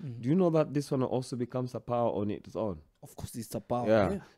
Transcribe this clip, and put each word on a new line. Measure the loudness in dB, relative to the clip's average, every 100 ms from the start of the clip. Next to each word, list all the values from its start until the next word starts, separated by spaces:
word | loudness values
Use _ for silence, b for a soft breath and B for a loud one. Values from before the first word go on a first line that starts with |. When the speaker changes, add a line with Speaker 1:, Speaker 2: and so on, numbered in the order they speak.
Speaker 1:
Mm-hmm. | -12 -6
Speaker 2:
Do | 0
you |
know | 4 4
that | 4 2
this | 0 0
one | 0
also | 2 0 -2 -4
becomes | -4 -4 -4
a | -8
power | -2 2 2
on | 2 -2
its | -4 -6 -4
own? | -4 -4 -12 _
Speaker 1:
Of | -20 -14
course, | -12 -10
it's | -8
a | -8
power, | -4 -2 4
Speaker 2:
Yeah. | 6 6
Speaker 1:
yeah. | 2 b